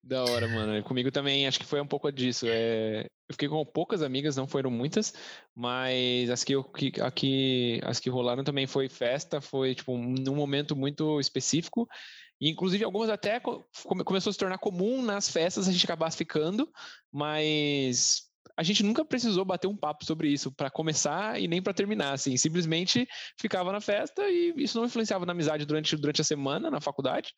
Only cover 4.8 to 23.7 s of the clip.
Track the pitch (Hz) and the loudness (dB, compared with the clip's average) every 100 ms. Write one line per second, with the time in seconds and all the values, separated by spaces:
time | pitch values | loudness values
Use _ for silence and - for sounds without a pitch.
4.8 | 139 214 214 - - - - - 123 127 | 0 0 0 -6 -16 -18 -20 -8 -4 -2
5.8 | 127 127 127 123 120 123 - 139 131 - | 0 2 2 2 2 0 2 0 0 -4
6.8 | 139 - 127 - 139 135 131 127 120 117 | -2 0 -2 0 2 2 2 2 0 0
7.8 | - 117 127 127 123 123 139 139 135 139 | -2 -2 -2 0 0 0 -2 -2 0 -2
8.8 | 135 - 120 139 - 147 - 135 131 127 | -2 -2 -2 0 -2 -6 -4 0 0 -2
9.8 | - 123 120 131 131 143 143 139 147 143 | -4 -4 -2 -2 0 0 0 0 0 -2
10.8 | 135 147 156 151 135 139 - 156 170 - | -2 0 0 2 0 -2 0 0 0 -4
11.8 | 233 - - - - _ 143 156 185 196 | -4 -6 -18 -20 -20 _ -2 2 0 2
12.8 | 214 196 220 208 208 233 247 - - - | 0 0 0 0 0 -2 -2 -6 -12 -18
13.8 | - 185 - 190 208 190 190 185 208 180 | -4 -2 0 0 0 -2 -2 -2 -4 0
14.8 | 202 262 240 202 202 170 170 202 190 180 | 0 2 0 0 0 2 2 2 2 4
15.8 | - 165 160 - 165 156 156 214 311 - | 2 2 -2 -2 -2 0 0 0 -2 -4
16.8 | - - _ 143 147 151 156 151 147 143 | -18 -18 _ -4 -2 0 2 4 4 2
17.8 | 131 120 - - - _ - - 165 208 | 2 2 2 0 -4 _ -12 -2 2 4
18.8 | 208 240 311 254 233 185 190 175 185 208 | 4 2 2 0 2 2 2 0 0 -2
19.8 | 151 151 - 160 156 143 135 131 139 - | -4 -4 -4 0 2 2 0 -4 -4 0
20.8 | 160 156 147 147 214 214 180 170 185 190 | 0 2 0 0 -2 -2 0 2 0 0
21.8 | 202 214 139 139 143 123 165 170 160 160 | 0 0 0 0 0 2 2 2 2 2
22.8 | 190 240 254 - - - 220 190 180 | 2 2 0 -6 -14 -6 -2 0 0